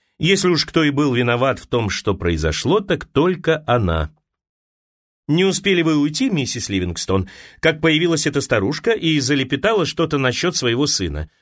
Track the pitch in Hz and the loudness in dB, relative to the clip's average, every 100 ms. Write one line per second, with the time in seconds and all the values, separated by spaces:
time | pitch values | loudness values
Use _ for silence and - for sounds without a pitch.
0 | _ _ 151 196 185 165 - - 151 139 | _ _ 0 2 2 0 0 0 2 2
1 | 147 123 120 120 135 120 - 120 107 - | 0 2 2 2 2 -2 -2 -2 -2 -4
2 | - 95 87 82 78 78 117 202 208 175 | -4 -2 -2 0 -2 -2 0 0 0 -4
3 | - - 170 185 170 156 - 120 95 82 | -2 0 0 0 -2 -2 0 0 2 0
4 | 76 - _ _ _ _ _ _ _ _ | -4 -8 _ _ _ _ _ _ _ _
5 | _ _ - 156 190 170 196 180 165 151 | _ _ -2 2 2 2 0 2 2 2
6 | 143 151 262 185 123 123 - 98 90 85 | 0 0 -2 -2 -4 -6 -4 -4 -2 -6
7 | - 95 92 - - - 160 156 160 156 | -2 -2 -2 -10 -20 -2 -2 2 2 2
8 | 170 165 156 139 135 113 98 147 - 226 | 2 0 0 -2 0 0 0 -2 -2 0
9 | 165 151 131 143 131 135 196 220 156 - | 2 0 2 0 0 0 0 0 0 -2
10 | 160 151 131 117 180 - 123 117 143 - | -2 0 0 0 -2 -2 0 0 0 0
11 | 90 73 76 _ | -4 -4 -8 _